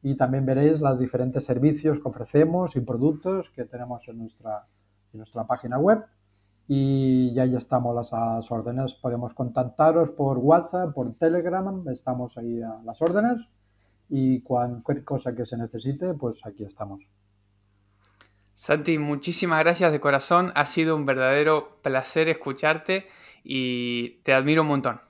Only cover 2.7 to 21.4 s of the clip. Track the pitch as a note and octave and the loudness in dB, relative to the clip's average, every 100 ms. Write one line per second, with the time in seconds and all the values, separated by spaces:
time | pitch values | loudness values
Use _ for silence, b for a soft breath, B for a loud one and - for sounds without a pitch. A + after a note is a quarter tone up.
2.7 | C3+ A#2 A#2 C#3+ D3+ F#3 F#3+ E3+ - B2 | -4 -4 0 0 0 -4 -4 -6 -12 -12
3.7 | B2 B2 A#2+ - A2+ A2+ _ A2+ G#2+ - | -10 -12 -12 -14 -14 -14 _ -10 -10 -12
4.7 | _ _ _ _ A2 A2 A#2 A2 B2 A#2 | _ _ _ _ -20 -14 -10 -4 -4 -2
5.7 | B2+ E3+ A3 - _ _ _ _ _ - | 2 4 4 0 _ _ _ _ _ -2
6.7 | C#3 C3+ C3+ C3+ B2+ B2+ A#2+ B2+ B2+ - | 0 2 2 4 4 2 2 0 0 -2
7.7 | B2+ A#2+ A#2+ A#2 A2+ A2+ A2+ A2 A#2 A2 | -2 0 -4 -4 -4 -2 -2 -4 -6 -4
8.7 | B2 C3 - C3 A#2+ A#2+ - B2 B2 A#2+ | -4 -4 -4 -4 -4 -6 -6 -4 -2 -4
9.7 | - D#3 E3 D#3 - C#3 B2+ C3+ E3 E3+ | 2 4 4 2 0 0 2 6 6 4
10.7 | F3+ F3+ C#3+ A#2+ A2+ E3 F3 F3 F3+ F#3+ | -4 -4 -4 -6 0 0 2 0 -2 -4
11.7 | F#3+ D#3+ B2 - B2+ A#2+ - A#2 A#2 A2+ | -6 -8 -8 -6 -6 -6 -8 -8 -6 -8
12.7 | A2 A2+ A#2 E3 F#3+ A3+ A#3+ - _ _ | -10 -14 -2 0 2 0 -2 -8 _ _
13.7 | _ _ _ _ C#3 C3 B2+ - B2 B2 | _ _ _ _ 0 2 0 0 -2 -2
14.7 | A#2+ - D3 - C3+ B2+ A#2 A#2+ A#2+ A2+ | -6 -6 -6 -4 -6 -6 -6 -8 -6 -8
15.7 | A2+ B2 C#3+ F3+ D3+ B2+ A#2 A2+ - G2+ | -6 -6 -4 -6 -4 -6 -8 -14 -14 -16
16.7 | - G2+ G2 _ _ _ _ _ _ _ | -12 -14 -14 _ _ _ _ _ _ _
17.7 | _ _ b b b b b b _ - | _ _ b b b b b b _ 0
18.7 | D3+ D3 D#3+ D3 C#3+ F3+ E3+ F3 D#3+ D#3+ | 0 2 -2 -2 -4 -4 -4 0 2 2
19.7 | F3 F3 D3+ C#3+ C#3 - F3 F3+ C#3 C#3+ | 4 2 2 2 0 2 2 2 0 0
20.7 | - D#3+ D#3 C#3 C3 C3 C#3 | 0 0 0 0 0 2 4